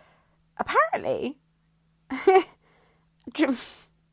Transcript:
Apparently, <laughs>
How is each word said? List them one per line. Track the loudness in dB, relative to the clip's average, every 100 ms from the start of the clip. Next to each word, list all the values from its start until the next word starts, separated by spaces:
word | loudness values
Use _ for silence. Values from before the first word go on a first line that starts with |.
| _ _ _ _ _ -8
Apparently, | -2 0 0 -2 -4 -4 -6 -10 _ _ _ _ _ _ -12
<laughs> | -2 4 4 4 _ _ _ _ _ _ _ -10 -2 0 0 -8 -16 -20 _ _